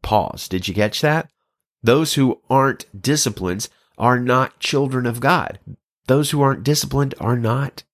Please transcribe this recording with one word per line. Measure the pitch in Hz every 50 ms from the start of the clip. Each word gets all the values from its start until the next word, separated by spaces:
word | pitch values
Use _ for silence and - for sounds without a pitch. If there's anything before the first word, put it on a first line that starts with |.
Pause. | - - 107 104 87 - - 92 - -
Did | 92 92 92
you | - 90
catch | 101 104 107 - -
that? | - 147 151 165 - - _ _ _ _ _ _ _ _ _ _ -
Those | 110 123 147 160 151 -
who | 147 135 131 - - _ _
aren't | 131 135 135 135 - - - _ - 98
disciplined | 90 127 147 147 - 120 101 - 92 90 90 101 - - _ _ _ _ _
are | - - 120 123 123
not | 123 123 123 127 131 - _ _
children | - - - 143 143 135 131 127 123
of | 117 113 120
God. | 127 135 180 165 - - - - _ - 98 _ _ _ _ _ _ -
Those | 127 143 151 143
who | - 143
aren't | 139 139 135 - -
disciplined | 143 147 147 - 143 139 143 143 139 - -
are | - 110 123
not | 120 117 110 117 131 139 - _ - - _